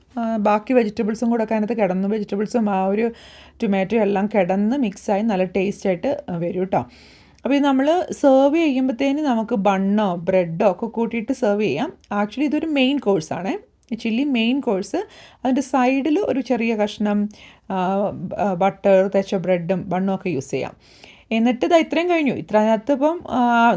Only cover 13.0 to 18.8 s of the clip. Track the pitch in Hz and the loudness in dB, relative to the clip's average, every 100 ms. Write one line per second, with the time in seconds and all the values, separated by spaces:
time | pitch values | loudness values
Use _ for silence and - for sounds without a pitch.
13 | 208 185 - 135 190 392 - _ - 220 | 0 0 -2 -6 -6 -8 -10 _ -12 -6
14 | 233 226 285 247 226 277 247 185 196 320 | -4 -2 0 0 0 0 0 -2 -2 -6
15 | 427 - - - 254 262 262 277 247 269 | -6 -14 -20 -6 -2 0 0 2 2 2
16 | 277 302 - 254 262 233 233 214 208 - | 0 0 0 -2 -2 -2 0 0 -2 -2
17 | 208 208 208 - - - - 190 185 196 | -2 0 -2 -8 -20 -18 -8 -2 0 0
18 | 202 135 170 - 202 180 196 196 | -2 -4 -8 -2 -2 0 0 2